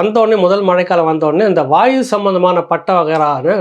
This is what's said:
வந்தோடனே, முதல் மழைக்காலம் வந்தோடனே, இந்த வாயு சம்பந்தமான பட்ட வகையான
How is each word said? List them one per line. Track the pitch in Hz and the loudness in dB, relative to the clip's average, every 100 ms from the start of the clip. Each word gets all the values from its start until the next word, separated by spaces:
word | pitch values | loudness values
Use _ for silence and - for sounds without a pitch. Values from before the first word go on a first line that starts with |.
வந்தோடனே, | 202 226 220 214 | 0 0 0 2
முதல் | 180 196 | 0 0
மழைக்காலம் | 190 180 180 180 160 | 0 0 0 0 0
வந்தோடனே, | 156 156 156 214 | 0 0 0 0
இந்த | 170 | 0
வாயு | 139 160 240 262 | 2 2 2 0
சம்பந்தமான | 254 208 196 185 180 175 | -2 -2 -2 0 0 0
பட்ட | 170 - - | -2 -4 -2
வகையான | 185 156 160 151 135 147 202 | -2 0 0 0 0 -2 -2